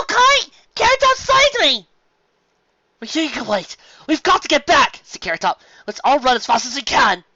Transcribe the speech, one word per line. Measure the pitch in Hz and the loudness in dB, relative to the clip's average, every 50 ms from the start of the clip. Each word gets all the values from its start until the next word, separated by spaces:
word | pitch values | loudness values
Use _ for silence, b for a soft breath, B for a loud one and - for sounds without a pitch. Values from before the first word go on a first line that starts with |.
okay! | 554 - - 453 494 523 571 539 466 - b b b b _ | 0 0 2 2 4 4 4 2 0 -4 b b b b _
Carrot | - 453 453 523 523 | -2 0 0 2 2
Top | - 523 523 | 2 2 2
saved | 523 - - 539 539 539 587 571 480 | 2 0 0 2 4 4 2 2 2
me! | 392 294 262 226 180 _ _ _ _ _ _ _ _ _ _ _ _ _ _ _ _ _ _ _ _ _ _ _ | 0 0 0 -2 -6 _ _ _ _ _ _ _ _ _ _ _ _ _ _ _ _ _ _ _ _ _ _ _
We | - 233 | -14 -8
can | - 311 320 302 233 254 247 | -4 -4 -4 -4 -6 -8 -6
wait. | 202 208 196 170 - - b b b b b b | -4 -4 -4 -4 -6 -14 b b b b b b
We've | - 320 302 | -4 -4 -2
got | - - 381 359 | 0 0 0 0
to | - - | 0 -2
get | 320 294 294 | -2 -2 0
back, | - 339 285 254 - - - | 2 2 2 2 0 -2 -8
said | _ - - - | _ -20 -20 -12
Carrot | - 190 165 165 | -8 -8 -6 -4
Top. | - 185 160 b b b b b b | -4 -4 -4 b b b b b b
Let's | - 202 - - | -14 -12 -4 0
all | 220 262 294 | 0 0 2
run | 247 254 247 | 2 0 0
as | 233 - | 0 0
fast | - 240 233 226 | -2 -2 -2 -2
as | 247 247 | -4 -8
we | 277 | -10
can. | 240 - - 294 262 220 190 180 180 _ _ | -6 -4 0 2 2 2 0 -2 -6 _ _